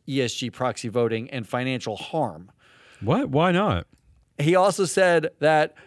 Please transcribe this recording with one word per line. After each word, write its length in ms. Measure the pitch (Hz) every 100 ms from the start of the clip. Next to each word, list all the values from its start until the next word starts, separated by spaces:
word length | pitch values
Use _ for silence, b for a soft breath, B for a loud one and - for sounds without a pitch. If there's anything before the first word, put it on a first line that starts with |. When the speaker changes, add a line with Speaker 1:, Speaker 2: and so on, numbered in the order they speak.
| -
Speaker 1:
E 140 | 135
S 100 | 120
G 160 | - 120
proxy 400 | - 127 110 120
voting 400 | 120 117 113 123
and 160 | 127 104
financial 500 | 123 127 127 113 101
harm." 540 | - 160 123 78 92 _ b b b b
Speaker 2:
What? 260 | 101 202 277
Why 240 | 135 180
not? 340 | 175 208 87 - _ _ _ _ -
Speaker 1:
He 160 | 147 180
also 300 | 196 185 180
said 440 | 190 185 170 156 -
that, 340 | 151 156 156 -